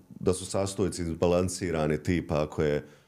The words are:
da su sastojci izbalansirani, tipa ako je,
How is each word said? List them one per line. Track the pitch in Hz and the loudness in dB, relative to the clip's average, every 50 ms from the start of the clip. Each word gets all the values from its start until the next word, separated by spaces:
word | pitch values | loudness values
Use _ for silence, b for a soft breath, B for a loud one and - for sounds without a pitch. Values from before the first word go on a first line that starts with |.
| - - | -20 -20
da | - - - 95 90 | -16 -2 0 0 0
su | - 95 | 0 -4
sastojci | - - 95 98 98 - - 95 85 85 90 | -4 -2 -2 -2 -2 -2 -2 -2 -2 -2 -4
izbalansirani, | 85 85 82 82 92 87 87 87 92 90 - - 95 85 80 78 76 78 76 76 | -4 -6 0 2 4 4 4 4 2 0 -2 -4 -4 -2 0 0 2 2 0 0
tipa | - 98 87 82 - - 80 73 | 0 0 0 0 0 0 0 0
ako | 76 - - - | 0 0 0 0
je, | 78 73 73 71 B B B B B | 0 2 2 0 B B B B B